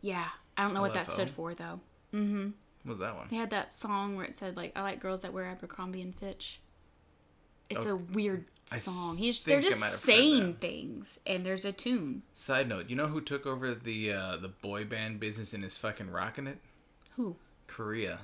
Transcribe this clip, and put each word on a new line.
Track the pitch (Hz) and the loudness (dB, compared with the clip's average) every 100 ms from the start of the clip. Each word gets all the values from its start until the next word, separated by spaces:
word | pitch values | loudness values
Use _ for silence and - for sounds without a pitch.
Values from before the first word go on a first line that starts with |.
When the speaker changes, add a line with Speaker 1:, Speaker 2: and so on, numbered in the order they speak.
Speaker 1:
Yeah. | 202 180 165 - - - | -2 -2 -4 -6 -10 0
I | |
don't | 202 | 0
know | 196 | 2
what | 196 | 2
that | 185 | 2
Speaker 2:
L | |
F | 170 | 0
O? | |
Speaker 1:
stood | - 185 | 0 0
for, | 147 165 | -2 -6
though. | 170 170 175 - - _ | -6 -8 -10 -14 -20 _
Mm-hmm. | 208 208 208 196 208 - - | 0 0 0 -2 -6 -16 -16
Speaker 2:
What | - | -10
was | 110 | -4
that | 98 107 | -4 -6
one? | - | -6
Speaker 1:
They | 233 | -4
had | 226 | -2
that | 208 - | -2 -2
song | - 214 202 202 196 | -2 0 0 -2 -4
where | |
it | 185 - | -6 -6
said, | 190 180 | -6 -6
like, | 170 - | -8 -4
"I | |
like | 196 - | -4 -4
girls | 190 190 | -4 -4
that | 185 | -4
wear | 190 | -6
Abercrombie | 185 185 180 - 185 185 | -8 -8 -12 -8 -6 -6
and | 180 | -8
Fitch." | 185 196 190 - - - - - - - - _ - _ - - | -10 -10 -8 -10 -12 -20 -20 -20 -20 -20 -20 _ -20 _ -20 -8
It's | 208 214 | -4 -2
Speaker 2:
Oh, | |
Speaker 1:
a | 196 | -2
weird | 175 190 208 185 170 - - | -2 0 0 -2 -6 -12 2
Speaker 2:
I | - | 4
Speaker 1:
song. | - 180 175 165 | 4 0 -4 0
He's, | 233 233 | 0 0
they're | - 277 | 6 6
Speaker 2:
think | 294 | 8
I | |
Speaker 1:
just | - | 4
Speaker 2:
might | - | 4
have | - | 2
heard | - | 10
Speaker 1:
saying | 220 285 285 190 | 12 12 8 6
Speaker 2:
that. | 170 | 0
Speaker 1:
things, | 175 - - - - - - | -4 -4 -8 -10 -10 -12 -4
and | 185 | -2
there's | 180 190 | -2 -2
a | 196 | -2
tune. | 196 240 247 151 127 - | -4 0 0 0 -6 -8
Speaker 2:
Side | - - 135 131 | -10 0 2 2
note: | 101 90 | -2 -4
You | 123 | -2
know | 151 | 0
who | 156 | -2
took | 151 143 | -2 -4
over | 139 131 131 | -2 -2 -2
the, | 117 117 110 107 | -4 -4 -2 0
uh, | 101 95 90 | 0 -2 -4
the | 92 | -6
boy | 95 101 101 | -8 -6 -4
band | 107 113 110 107 | -4 -4 -4 -4
business | 107 107 104 | -6 -4 -6
and | 107 | -6
is | 95 - | -6 -4
fucking | 110 104 95 | -4 -6 -6
rocking | 87 92 123 139 | -4 -4 -4 -8
it? | 143 - - _ _ - - | -10 -16 -20 _ _ -18 -4
Speaker 1:
Who? | 233 175 - - - | -4 -4 -14 -20 -18
Speaker 2:
Korea. | - 110 110 98 85 | -8 -4 -2 -2 -4